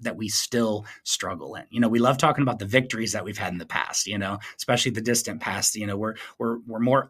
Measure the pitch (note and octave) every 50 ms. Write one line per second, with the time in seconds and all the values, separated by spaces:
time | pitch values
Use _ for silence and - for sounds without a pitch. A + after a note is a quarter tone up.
0 | A#2+ A#2 G#2 - G#2+ G#2 G#2+ - - - - A#2+ A#2 A2 G#2 G#2 G#2+ - - -
1 | _ - - - - F#2 F#2+ D#2+ C#2 C2+ A2 - - - - A#2 A#2+ A2+ A2+ A#2
2 | A#2 B2+ C3+ C3 - D#3 C#3+ - C#3+ B2+ A2+ G#2+ G2+ G2+ A2+ C3 C3 C3 - A2
3 | A2+ G2+ G2+ G#2+ F2+ G2+ G2 G2+ G#2 F2+ F2 F2 E2 - - - - - - -
4 | - G2 G#2 G2+ G2 F#2+ G2+ G#2 - - - - - - B2 B2 - B2+ A2 A#2
5 | A2+ A#2+ A#2+ A#2 - A2+ G2 D#2+ - G#2 F#2+ G2 F#2 - - G#2+ G#2 G2+ G2+ G2
6 | G#2+ A2 A2 - - - - - A#2 A#2 A#2 A#2+ - A#2 A2 A2 A#2+ B2 C3 C3+
7 | C3